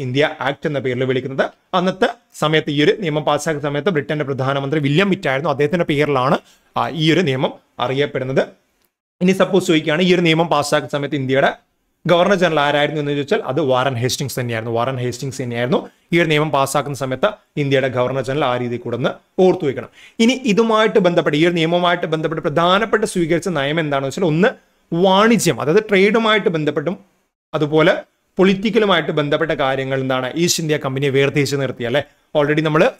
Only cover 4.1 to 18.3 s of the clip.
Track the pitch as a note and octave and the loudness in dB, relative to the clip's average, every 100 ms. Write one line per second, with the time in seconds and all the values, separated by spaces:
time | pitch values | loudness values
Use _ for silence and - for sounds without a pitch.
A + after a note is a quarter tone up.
4.1 | D3+ C#3 C3 C3+ C#3 C#3 D#3 C#3 D3 G3+ | -4 -4 -4 -2 -2 -2 -2 0 2 2
5.1 | F#3 D3 C3+ D#3+ C3+ D3 F3 E3 C#3+ D3 | 0 -2 -2 -2 0 0 0 -2 0 0
6.1 | C3+ B2+ G#3 - _ _ A#2+ A#2+ D3 D#3 | 2 2 0 -4 _ _ -4 -4 -2 2
7.1 | D#3 E3+ C3 F3+ - _ - B2 C3 C#3+ | 2 2 0 -2 -6 _ -6 -4 -2 -2
8.1 | C#3 B2+ C3+ - - _ _ _ _ _ | -4 -4 -2 -2 -6 _ _ _ _ _
9.1 | - F3+ F#3+ F3+ F#3 F3+ D#3 D#3 D3+ F#3 | -2 0 2 2 2 2 0 2 0 2
10.1 | F3 F3 D#3+ E3+ D3 C#3 D3+ C3+ D3 C#3+ | 2 4 2 2 0 0 -2 -2 -6 -4
11.1 | C#3+ C3 C3 F#3+ - _ _ _ _ D#3+ | -4 -2 2 0 -2 _ _ _ _ 0
12.1 | E3+ F#3 G3+ F3 D#3 C#3+ C#3+ D3 D3+ C#3+ | 2 4 2 2 2 2 2 0 -2 -4
13.1 | C#3+ C#3 G#3+ - C3 C#3 B2+ C3+ A#2+ B2+ | -2 -2 -2 -2 -2 0 2 0 0 -2
14.1 | - C#3 - A#2+ A2+ A2+ A2+ A#2+ C3 B2 | -2 -6 -6 -6 -4 -4 -2 -2 -2 -6
15.1 | A#2+ C#3 B2 B2 A#2 B2+ G3 - _ - | -6 -8 -8 -6 -4 -2 -2 -4 _ -4
16.1 | E3+ D#3+ D3+ D#3 C#3 C3+ D3 C#3 C#3 C3 | 0 2 2 2 0 0 -2 -4 -6 -6
17.1 | C3 G#3 - _ - C#3 C3+ C3 B2 B2 | -2 -2 -4 _ -6 0 0 0 0 -2
18.1 | C3+ B2+ | -2 -4